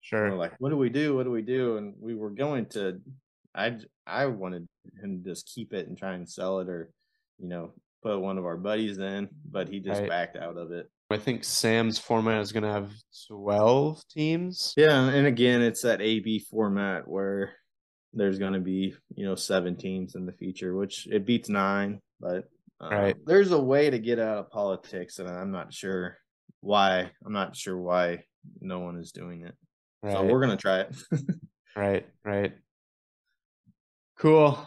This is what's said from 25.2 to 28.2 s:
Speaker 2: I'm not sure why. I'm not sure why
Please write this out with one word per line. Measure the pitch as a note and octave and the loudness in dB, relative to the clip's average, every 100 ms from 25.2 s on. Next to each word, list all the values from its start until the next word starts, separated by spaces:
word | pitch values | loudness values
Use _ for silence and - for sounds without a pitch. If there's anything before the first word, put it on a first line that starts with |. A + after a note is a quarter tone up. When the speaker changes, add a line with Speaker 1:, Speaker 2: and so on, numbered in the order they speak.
| F2+ | -8
Speaker 2:
I'm | F2 F#2+ | -6 -6
not | F#2 - | -8 -10
sure | - G2 F#2+ F2+ - _ _ _ _ | -10 -6 -4 -4 -10 _ _ _ _
why. | G2 G2+ G2 F#2 F2+ _ | 2 6 6 4 -2 _
I'm | G2+ | -6
not | G#2 F#2 - | -4 -4 -6
sure | - F#2 | -8 -6
why | F2+ F2+ F2 F2 | 0 2 2 -2